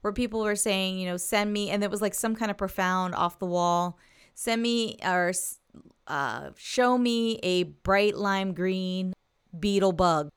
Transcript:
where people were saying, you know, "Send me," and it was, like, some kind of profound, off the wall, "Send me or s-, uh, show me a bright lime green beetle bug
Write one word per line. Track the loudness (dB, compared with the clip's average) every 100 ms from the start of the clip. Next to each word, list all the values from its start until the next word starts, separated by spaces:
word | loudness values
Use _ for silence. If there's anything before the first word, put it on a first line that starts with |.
where | -2
people | -2 -2 0
were | 0 0
saying, | 2 2 0 -2
you | -4
know, | -4
"Send | 0 0 0
me," | -2 -2
and | 0
it | -2
was, | 0
like, | -2 -2
some | -4 -2
kind | -4
of | -2
profound, | -4 -2 0 0 0
off | 0 -2 -2
the | -2
wall, | 0 2 2 0 -6 _ _ -20
"Send | -8 -2 0
me | 0 0 -2 -4
or | 0 2 2
s-, | -2 -6 -12 _ -20 -20 _ -8
uh, | -4 -2 -4 -10 -14
show | -4 2 4 4
me | 2 2 0 0
a | 0 0
bright | 0 -4 2 4 4 2
lime | 0 0 -2
green | -2 -2 -2 -2 -2 -4 -6 _ _ _ -4
beetle | 0 4 4
bug | 4 4 2 -2